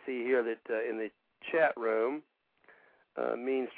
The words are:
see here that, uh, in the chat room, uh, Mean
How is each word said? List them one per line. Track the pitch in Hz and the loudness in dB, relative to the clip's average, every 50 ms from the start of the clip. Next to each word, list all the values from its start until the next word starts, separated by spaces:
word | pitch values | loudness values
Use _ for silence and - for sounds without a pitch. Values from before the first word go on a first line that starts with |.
| - | -4
see | 135 127 120 117 | -6 -4 -2 0
here | 127 131 123 113 | 2 2 4 4
that, | 113 113 - - - 113 | 2 -2 -4 -4 -2 -2
uh, | 110 117 120 | -2 0 -2
in | 110 | -2
the | 110 110 101 - _ _ _ _ _ - - | -4 -6 -6 -8 _ _ _ _ _ -8 -2
chat | - 160 156 143 - | 2 2 2 2 2
room, | 120 113 113 110 110 113 127 147 151 - _ _ _ _ _ _ _ _ - - - - _ _ _ _ _ _ | 0 0 0 2 2 2 0 0 -4 -8 _ _ _ _ _ _ _ _ -20 -20 -20 -20 _ _ _ _ _ _
uh, | 135 120 120 117 | -4 -2 -2 -2
Mean | 120 123 131 135 131 123 113 - | -2 -2 0 0 0 -2 -4 -6